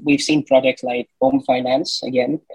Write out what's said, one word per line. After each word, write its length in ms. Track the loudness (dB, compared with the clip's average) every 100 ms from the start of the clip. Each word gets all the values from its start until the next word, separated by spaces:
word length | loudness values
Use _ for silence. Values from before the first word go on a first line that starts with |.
we've 180 | 0 0
seen 240 | 2 -2
projects 380 | 2 2 4 0
like 260 | -4 -6 -8 -2
Home 200 | 0 2
Finance, 640 | 0 -2 0 -2 -2 -6
again, 380 | -4 -2 -2 -4 -6